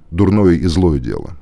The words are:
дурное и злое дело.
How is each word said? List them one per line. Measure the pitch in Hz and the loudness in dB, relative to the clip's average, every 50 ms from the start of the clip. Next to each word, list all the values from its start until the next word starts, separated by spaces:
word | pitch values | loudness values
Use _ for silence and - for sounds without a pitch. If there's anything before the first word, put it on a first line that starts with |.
| - - | -20 -10
дурное | 82 85 101 95 98 104 101 92 85 | -2 0 0 2 2 4 4 4 2
и | 73 - | 2 0
злое | 90 78 92 92 87 78 69 | -2 0 0 0 0 0 -2
дело. | 62 57 50 50 50 50 - - | -4 -6 -8 -8 -10 -14 -16 -18